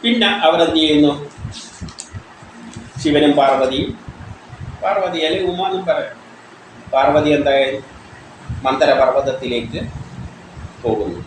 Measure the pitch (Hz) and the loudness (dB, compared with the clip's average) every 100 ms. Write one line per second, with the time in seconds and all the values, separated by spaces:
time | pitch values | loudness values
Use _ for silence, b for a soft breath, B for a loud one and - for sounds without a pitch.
0 | 233 233 202 - 165 170 165 160 156 147 | 0 2 2 2 2 4 2 2 4 6
1 | 147 143 - - - - - - - - | 4 2 -10 -12 -12 -12 -16 -14 -16 -14
2 | - - - - - - - - - - | -16 -16 -16 -20 -20 -20 -18 -18 -16 -6
3 | 151 147 147 143 135 135 131 135 - - | 0 4 4 6 4 4 2 0 -4 -8
4 | - - - - - - - - 185 202 | -14 -18 -18 -18 -20 -16 -16 -6 -2 0
5 | 185 170 156 185 180 175 190 190 180 151 | 0 -2 0 0 -2 -2 -2 -2 0 -2
6 | - - - - - - - - - 131 | -2 -12 -20 -20 -20 -20 -20 -20 -2 2
7 | 143 147 147 147 143 139 135 135 - - | 4 4 4 2 2 2 0 -2 -12 -20
8 | - - - - - - 131 135 143 131 | -20 -20 -20 -20 -12 -4 -2 2 4 4
9 | 127 135 135 127 123 120 117 - - - | 4 2 0 -4 -4 -4 -4 -8 -10 -12
10 | - - - - - - - - 117 107 | -14 -14 -16 -16 -20 -18 -18 -8 -4 -2
11 | 95 87 | -2 -6